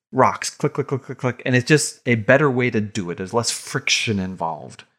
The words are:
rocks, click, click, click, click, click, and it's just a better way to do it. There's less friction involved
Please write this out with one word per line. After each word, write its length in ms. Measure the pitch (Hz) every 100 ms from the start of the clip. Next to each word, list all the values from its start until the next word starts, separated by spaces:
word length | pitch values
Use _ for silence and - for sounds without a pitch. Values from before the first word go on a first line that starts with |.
| _
rocks, 380 | 127 110 - -
click, 240 | - 147
click, 140 | - 131
click, 140 | 135
click, 160 | - 127
click, 240 | 127 120
and 120 | 139 123
it's 100 | 123
just 340 | 151 - - 127
a 100 | 113
better 340 | 104 135 147
way 180 | 123 123
to 100 | 117
do 300 | 104 104 87
it. 60 | 87
There's 180 | 95
less 160 | 113 113
friction 680 | - - 139 - - 117 101
involved 640 | 92 87 82 76 64 - -